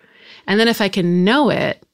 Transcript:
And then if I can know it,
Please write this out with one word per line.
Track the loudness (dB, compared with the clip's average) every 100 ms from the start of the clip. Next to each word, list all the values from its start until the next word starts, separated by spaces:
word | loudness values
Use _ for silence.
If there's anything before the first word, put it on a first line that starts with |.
| _ _ -20 -14 -4
And | 0
then | 0
if | 0
I | -2
can | -2 0 2
know | 2 2 0
it, | 0 -4 -8 _